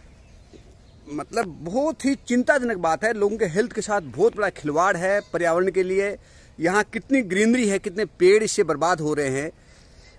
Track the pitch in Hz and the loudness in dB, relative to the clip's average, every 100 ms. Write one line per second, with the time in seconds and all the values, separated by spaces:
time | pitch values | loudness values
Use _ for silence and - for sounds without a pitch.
0 | - - - - - - - - - - | -20 -20 -20 -20 -20 -20 -20 -20 -20 -20
1 | 147 147 139 220 196 135 160 233 302 - | -14 -12 -6 -6 -6 -8 -6 -2 -2 -2
2 | 262 277 - 240 247 294 240 190 165 160 | -4 -4 -2 0 2 2 0 -2 -2 0
3 | 220 226 202 220 196 175 233 220 202 208 | -2 0 -2 0 -2 0 -2 -4 -4 -4
4 | 143 131 220 202 196 - 151 151 190 170 | -4 0 0 2 -4 -4 -2 0 2 0
5 | 185 202 - 165 170 170 190 185 185 190 | 0 -2 -2 -2 0 2 2 0 0 0
6 | 202 202 - - - - 160 415 403 226 | -2 -6 -14 -20 -20 -4 0 0 0 -6
7 | - 269 196 185 220 254 208 196 202 170 | -2 0 2 2 4 4 2 0 -4 -6
8 | - - 180 214 220 - 165 147 165 175 | -6 4 6 6 4 0 0 0 0 0
9 | 151 147 139 135 156 - - - - - | 0 -2 -2 -2 -6 -10 -20 -20 -20 -20
10 | - | -20